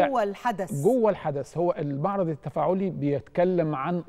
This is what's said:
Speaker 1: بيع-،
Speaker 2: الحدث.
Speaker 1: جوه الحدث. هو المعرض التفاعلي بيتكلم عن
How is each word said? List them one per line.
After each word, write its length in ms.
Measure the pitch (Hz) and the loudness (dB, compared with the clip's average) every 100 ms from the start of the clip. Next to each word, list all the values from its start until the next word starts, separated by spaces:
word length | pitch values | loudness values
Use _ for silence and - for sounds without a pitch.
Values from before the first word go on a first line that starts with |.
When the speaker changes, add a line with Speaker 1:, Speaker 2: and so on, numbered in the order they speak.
| 285 | 4
Speaker 1:
بيع-، 160 | 254 | 2
Speaker 2:
الحدث. 600 | 202 196 247 196 180 143 | -2 -2 -4 -4 -4 0
Speaker 1:
جوه 260 | 160 254 214 | 2 4 2
الحدث. 480 | 185 160 139 131 156 | 2 -2 -4 -6 -2
هو 180 | 175 170 | 0 0
المعرض 500 | 147 139 180 196 165 | -4 -2 -2 0 -2
التفاعلي 600 | 151 147 160 151 190 190 | -4 -6 -2 0 0 -2
بيتكلم 880 | 143 143 135 - - 180 180 156 147 | -2 -2 -2 -2 2 2 4 2 0
عن 280 | 147 175 | -2 -4